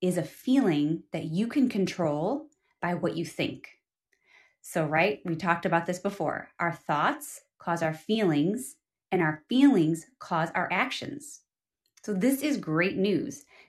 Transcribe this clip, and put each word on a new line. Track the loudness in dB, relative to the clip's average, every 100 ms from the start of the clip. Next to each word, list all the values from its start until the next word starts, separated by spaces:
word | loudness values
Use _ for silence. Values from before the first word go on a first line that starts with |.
is | -2 -2
a |
feeling | -4 -6 2 4 4 2 2 -2 -6
that | -8 -4
you | -2 0
can | 2 2
control | 2 -2 0 -2 0 -2 -2 -6 _ _ -8
by | -4 -2
what | -2 -4
you |
think. | -6 -4 -6 -6 -16 _ _ _ _ _ _ -20 _ _
So, | -8 -2 0
right, | 2 0 0
we | -4 -2
talked | 0 0 2
about | 0 0
this | -4
before. | -4 -4 -4 -4 -8 -6
Our | -4
thoughts | -4 -4 0 0 -2 -8 -18 _ _
cause | -4 -2
our | -2
feelings, | -4 -2 0 2 4 2 0 -6 -16 _ _ -4
and | 0
our | 0 -2 -2
feelings | 6 8 8 4 0 -6 -16
cause | -4 -2 0
our | -2 -2
actions. | 0 -2 -4 -10 -12 -14 -20 _ _ _ _ _ _
So | -6
this | 0 0 0
is | -2 -2
great | -2 0 0 2
news, | 0 0 -2 -10 -18 -20